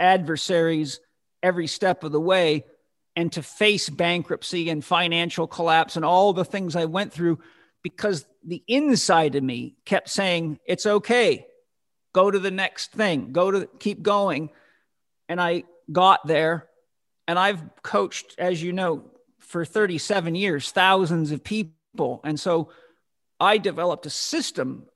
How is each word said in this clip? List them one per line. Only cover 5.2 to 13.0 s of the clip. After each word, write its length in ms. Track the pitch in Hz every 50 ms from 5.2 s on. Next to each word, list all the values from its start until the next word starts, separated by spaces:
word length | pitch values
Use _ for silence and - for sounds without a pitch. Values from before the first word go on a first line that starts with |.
| 170 170 - 175 160
collapse 480 | 156 - - 170 165 160 160 160 - -
and 100 | 170 151
all 280 | 151 180 185 202 208
the 120 | 180 185 175
things 300 | - - 196 190 175 147
I 120 | 175 165
went 260 | 160 160 190 208 -
through, 260 | - 160 175 170 165 - - - _ _ _ _ _ _
because 440 | - 175 - - - 208 190 143 - _ _ _ -
the 200 | 160 175 165 -
inside 680 | - 233 277 302 294 247 - - - 180 165 160 147 127
of 80 | 143 131
me 320 | 131 120 120 123 127 - _ -
kept 240 | - 196 185 - -
saying, 480 | - - 196 185 175 170 165 156 151 - _
"It's 200 | - 180 - -
okay. 600 | 214 208 208 208 - 233 247 226 175 131 - - - _ _ _ _ _ _ _ _ _ _ _ _
Go 200 | - 185 190 202
to 80 | 196 196
the 100 | 185 196
next 400 | 185 190 190 - - - - -
thing. 420 | - -